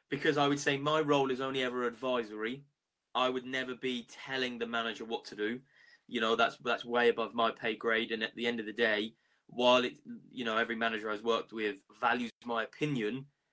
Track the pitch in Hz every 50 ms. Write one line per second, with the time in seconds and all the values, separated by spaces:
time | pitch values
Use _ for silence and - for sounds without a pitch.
0 | _ _ 143 143 147 165 143 147 143 143 143 139 - 151 139 139 143 147 156 156
1 | 156 143 147 143 135 131 131 123 135 135 135 131 127 127 123 123 123 120 117 113
2 | 131 131 127 123 117 104 107 107 107 113 127 143 - _ _ _ _ _ _ _
3 | _ _ _ 120 127 127 127 131 123 127 131 131 127 127 127 110 - 131 123 120
4 | 117 - - - - 131 135 131 127 127 123 117 117 117 117 117 113 117 107 101
5 | 113 110 117 - - - - 101 104 107 120 127 - _ _ _ - - - _
6 | _ - - 117 110 110 113 110 120 - - - - 123 117 - - 120 120 120
7 | 120 120 113 117 113 104 113 120 113 113 110 - - 113 113 107 - 117 113 110
8 | 117 113 113 110 110 110 - 113 117 120 120 113 107 107 101 110 117 110 107 104
9 | 113 113 - _ _ _ _ _ _ - - 120 123 123 123 127 123 113 - -
10 | _ - 120 113 - - - 127 120 117 110 110 113 110 117 113 117 113 110 107
11 | 107 110 107 104 113 117 113 104 - - - 113 107 104 101 98 _ _ - -
12 | 123 117 120 123 120 113 - _ - 123 120 113 110 - - - 156 151 143 123
13 | 107 107 117 135 139 - _ _ _ _